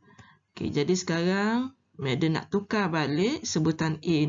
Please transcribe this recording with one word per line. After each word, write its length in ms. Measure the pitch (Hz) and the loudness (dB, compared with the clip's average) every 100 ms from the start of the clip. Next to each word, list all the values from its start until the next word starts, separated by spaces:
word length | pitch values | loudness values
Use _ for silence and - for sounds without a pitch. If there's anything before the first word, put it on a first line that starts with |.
| _ - - _ _ | _ -20 -20 _ _
Okey, 160 | - - | -6 -4
jadi 240 | 147 147 185 | 0 0 0
sekarang 760 | - 165 175 196 208 233 262 - _ - | 0 0 0 2 0 0 -2 -8 _ -8
Madam 400 | 139 127 165 160 | -2 0 2 0
nak 160 | - | -2
tukar 400 | 202 202 214 196 | -4 -2 0 0
balik 520 | 160 139 147 208 311 - | 0 0 2 0 0 -2
sebutan 480 | 175 156 156 160 156 - | 0 0 0 -2 -2 0
A 120 | 156 | 2